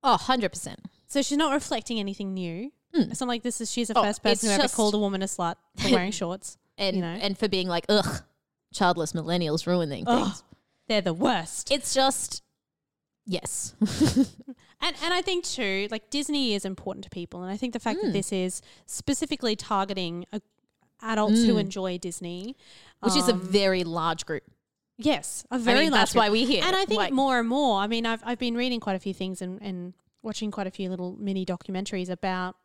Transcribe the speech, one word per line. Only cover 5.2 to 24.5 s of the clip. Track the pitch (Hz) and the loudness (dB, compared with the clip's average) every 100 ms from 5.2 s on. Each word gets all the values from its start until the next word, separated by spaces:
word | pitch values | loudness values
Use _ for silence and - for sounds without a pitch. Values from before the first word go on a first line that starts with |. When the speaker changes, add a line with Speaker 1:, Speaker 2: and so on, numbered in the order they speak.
Speaker 2:
a | 190 | -4
slut | - 170 - _ | -2 -4 -4 _
Speaker 1:
<laughs> | - | -4
Speaker 2:
for | 262 | 2
wearing | 202 185 | 4 2
shorts, | 214 170 190 - - _ - | -2 -4 -6 -12 -18 _ -4
Speaker 1:
and, | 196 185 | -2 0
Speaker 2:
you | |
know? | 170 | -2
Speaker 1:
and | 180 202 190 | -4 -4 -2
for | 214 | 0
being | 190 180 | 0 0
like, | 175 - | -2 4
"Ugh, | 208 - - - _ _ _ _ | 4 4 -4 -10 _ _ _ _
childless | - 185 170 151 | 2 4 4 0
millennials | 170 156 175 165 156 170 | -4 0 0 2 0 2
ruining | 180 160 127 139 | 0 0 -4 2
Speaker 2:
Ugh, | 240 196 | 2 2
Speaker 1:
things." | - _ - _ _ _ | -4 _ -20 _ _ _
Speaker 2:
they're | 214 | 0
the | 185 | 0
worst. | 165 269 208 165 - - | 0 0 0 -4 -10 -2
Speaker 1:
It's | 277 - | -2 0
just, | 262 269 - - - _ _ _ _ _ _ _ _ - | 2 2 2 -6 -10 _ _ _ _ _ _ _ _ -6
yes. | 185 - - - - | -4 -4 -6 -8 -2
<laughs> | 214 - 294 - 269 - - 247 _ _ | -2 4 4 4 2 -2 -18 -18 _ _
Speaker 2:
And, | 330 302 | -6 -2
and | 320 | 0
I | 359 | 0
think | 359 359 | 0 -2
too, | 339 - 208 190 208 | -2 -4 -2 -2 -2
like, | 220 _ | -6 _
Disney | 285 294 294 254 | -4 -2 0 0
is | 202 | 0
important | 196 190 - - | -4 -8 -8 -10
to | - | -10
people. | 190 170 175 | -10 -10 -10
And | 185 | -8
I | 202 | -6
think | 254 | -6
the | 233 | -4
fact | 226 320 | -4 -2
Speaker 1:
Mm. | |
Speaker 2:
that | 415 | 0
this | 165 165 | -2 -2
is | 190 185 180 - - - | -2 -2 -4 -14 -20 -14
specifically | - - 277 302 294 240 | -8 -2 -2 -2 -2 -2
targeting | 214 - 202 196 190 175 175 180 | -2 0 0 0 -2 -4 -6 -8
a, | 214 _ _ _ _ _ _ | -10 _ _ _ _ _ _
adults | 226 220 214 220 | -4 2 4 6
who | 233 - | 6 4
Speaker 1:
Mm. | |
Speaker 2:
enjoy | 196 190 185 180 | 2 -2 -4 -4
Disney, | 180 170 175 175 202 277 - - - _ | -6 -8 -10 -8 -10 -14 -20 -20 -20 _
Speaker 1:
Which | 233 | 2
is | 294 240 | 4 4
a | |
Speaker 2:
um, | 196 | 2
Speaker 1:
very | 180 196 196 185 | 2 4 4 2
large | 170 165 160 160 | 0 0 0 -2
group. | - 160 _ | -4 -8 _